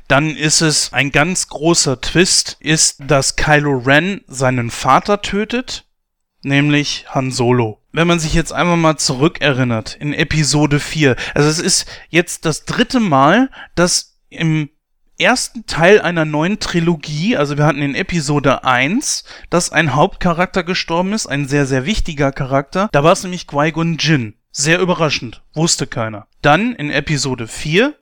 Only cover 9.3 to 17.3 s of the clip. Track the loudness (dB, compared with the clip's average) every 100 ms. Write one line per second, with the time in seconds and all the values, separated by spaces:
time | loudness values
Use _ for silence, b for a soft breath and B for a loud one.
9.3 | 0 0 0 0 -2 -6 -8 -6 -2 -2
10.3 | 0 0 2 2 0 -2 2 2 2 B
11.3 | 0 0 0 0 -2 -4 B B -2 -2
12.3 | -4 -4 -4 -4 -2 0 0 2 4 6
13.3 | 4 2 B B 0 0 0 -6 _ _
14.3 | -4 -2 0 -4 _ _ _ _ -2 0
15.3 | 0 -2 -10 -8 2 4 4 4 -2 -2
16.3 | 0 -2 -2 -2 0 0 0 -4 -4 0